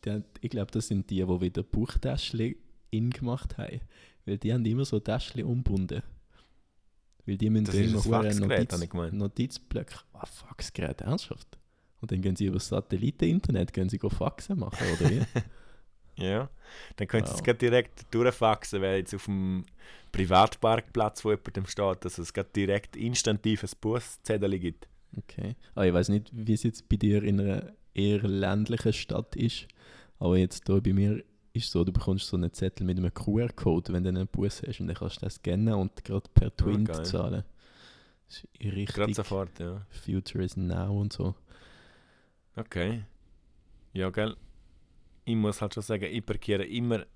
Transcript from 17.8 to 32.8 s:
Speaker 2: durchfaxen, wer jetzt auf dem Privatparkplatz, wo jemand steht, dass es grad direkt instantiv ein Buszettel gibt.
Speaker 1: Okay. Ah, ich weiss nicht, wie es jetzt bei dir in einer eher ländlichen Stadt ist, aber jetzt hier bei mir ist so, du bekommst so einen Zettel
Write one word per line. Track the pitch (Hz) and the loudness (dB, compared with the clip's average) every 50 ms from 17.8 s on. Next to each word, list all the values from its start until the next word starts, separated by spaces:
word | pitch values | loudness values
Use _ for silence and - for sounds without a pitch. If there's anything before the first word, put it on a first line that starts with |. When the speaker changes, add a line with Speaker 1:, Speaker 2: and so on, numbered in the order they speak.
| 120 - - - - - - | 2 2 -8 -20 -16 -2 0
Speaker 2:
durchfaxen, | 113 120 123 120 - 113 110 107 - - - - 98 | 4 4 4 4 4 4 4 4 2 -2 -6 -4 -2
wer | 95 95 95 95 | 0 2 2 0
jetzt | 92 - - | 0 -2 -8
auf | 98 - | -8 -4
dem | - 101 95 95 92 92 92 87 - - - - - - - - - | -2 -2 0 0 0 0 -2 -4 -6 -14 -20 -20 -20 -20 -20 -20 -8
Privatparkplatz, | - - 95 85 92 92 101 110 - - - 113 113 117 - - - 117 107 107 - - - | -2 0 2 6 8 8 8 8 4 0 2 2 2 2 0 -2 0 0 0 0 0 -2 0
wo | 110 | 0
jemand | 107 101 - - - 101 95 92 | 0 0 -2 -8 -6 -6 -6 -6
steht, | - - 101 98 92 87 - | -2 0 0 0 0 0 -6
dass | 95 - - | -8 -8 -6
es | 85 - - | -10 -6 -6
grad | - 95 - - | -6 -6 -4 -2
direkt | 104 98 95 98 104 - - - | 0 2 2 2 0 -2 -6 -10
instantiv | - 104 117 123 - - 117 107 101 - 110 107 101 - | -6 -4 -2 0 2 2 2 2 2 2 0 0 0 -2
ein | 98 - _ | -8 -10 _
Buszettel | - 107 113 123 - - - - _ - 110 104 101 98 98 92 | -2 -2 -2 -2 -4 -8 -16 -14 _ -2 0 0 2 0 0 0
gibt. | 87 85 82 - - - - - - - - | -2 -4 -6 -6 -18 -20 -20 -20 -20 -14 -14
Speaker 1:
Okay. | - - - - - - 98 123 - - - - | -14 -14 -12 -12 -8 -8 -8 -8 -10 -14 -12 -2
Ah, | - 98 | 2 4
ich | 92 87 | 6 6
weiss | 87 90 - | 6 4 4
nicht, | 101 104 104 - | 2 0 0 -4
wie | - 117 107 110 | -10 -8 0 2
es | 110 104 | 2 2
jetzt | - 120 110 - - _ | 2 0 -2 -2 -2 _
bei | - | 0
dir | 101 - 104 104 104 | 2 4 4 4 4
in | 104 104 101 98 | 4 2 2 2
einer | 98 101 98 101 - - - _ - - _ | 2 0 0 -2 -4 -8 -16 _ -20 -8 _
eher | - 98 101 104 101 | 0 2 4 4 4
ländlichen | 107 101 98 98 95 92 98 104 107 107 117 110 - 113 | 2 2 2 2 2 2 2 2 0 0 -2 0 2 0
Stadt | 110 - - - - - 113 - - | 0 0 -4 -4 -4 -4 -4 -4 -4
ist, | - 117 117 - - - - - _ - - - - - - - - | 0 0 0 0 -4 -12 -14 -20 _ -20 -20 -20 -20 -20 -20 -10 -2
aber | - 85 90 | 2 4 6
jetzt | 92 92 90 - - - | 6 4 4 0 -6 0
hier | - 95 98 | 2 2 4
bei | 117 - | 4 4
mir | 95 98 101 101 107 104 - _ _ _ _ _ _ | 4 4 4 4 2 0 -4 _ _ _ _ _ _
ist | 117 113 - | -6 -4 0
so, | - 90 85 | 2 2 2
du | - | 4
bekommst | - - - - 95 98 - | 4 2 2 2 0 0 -2
so | - - | -2 -2
einen | 90 87 85 | 0 0 -2
Zettel | - - 95 92 - - | -2 -2 -4 -4 -2 -2